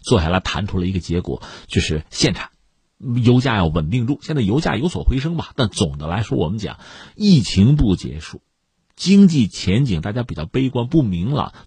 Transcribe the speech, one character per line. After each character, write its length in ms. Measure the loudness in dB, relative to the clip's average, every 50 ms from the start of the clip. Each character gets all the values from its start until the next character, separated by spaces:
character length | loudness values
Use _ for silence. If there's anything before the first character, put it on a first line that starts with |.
坐 180 | -2 0 2 2
下 80 | 2 2
来 100 | 0 -2
谈 260 | -2 -4 -6 -6 -6
出 140 | -4 -4 -4
了 80 | -2 -2
一 40 |
个 80 | -2 -4
结 220 | -4 -4 -4 -4
果， 220 | -4 -4 -8 -10 -10 -16 -20 -20 -10 -4
就 140 | -2 -2
是 220 | 0 0 -2 -6 -6 -8
限 240 | -6 -2 -2 -2 -2
产， 160 | -2 -8 -14 _ _ _ _ _ _ _ _ _ _
油 440 | -8 -4 -2 2 4 4 4 4
价 160 | 4 2 0 0
要 100 | 0 0
稳 240 | 0 -2 -2 -2
定 160 | -2 -2 -2 -2
住。 100 | -4 -4 -6
现 120 | -6 -4
在 60 | -2
油 180 | 0 0 0 0
价 160 | 0 -2 -2
有 140 | -2 -2 -4
所 140 | -4 -2 0
回 160 | 0 0 0
升 180 | -2 -4 -6 -6
吧， 140 | -8 -8 -4
但 140 | -2 -2 -2
总 300 | 0 -2 -2 -2 -4 -6
的 80 | -6 -6
来 160 | -4 -4 -4
说， 120 | -2 -2
我 140 | -2 -2 -2
们 80 | -4 -6
讲 220 | -8 -10 -12 -12 -18 -20 -20 -20 -20 -18 _
疫 280 | -2 4 4 6 4 4
情 320 | 2 2 4 4 4 6
不 200 | 4 4 2 0
结 240 | 0 -2 -8 -12 -12
束， 220 | -14 -16 -18 -20 _ _ _ _ _ _ _ _ _ _ _
经 320 | -6 2 4 6 8 8 8
济 200 | 6 4 0 0
前 380 | -2 -6 -4 -2 0 0 0
景 160 | 0 -2 -2
大 100 | -4 -4
家 120 | -6 -6 -6
比 100 | -8 -8
较 140 | -10 -10 -6
悲 240 | -4 -2 -2 -2
观 160 | -2 -4 -4 0
不 160 | 2 2 2
明 300 | 2 0 -2 -4 -4 -2
朗， 200 | -4 -4 -6 -8 -16 -8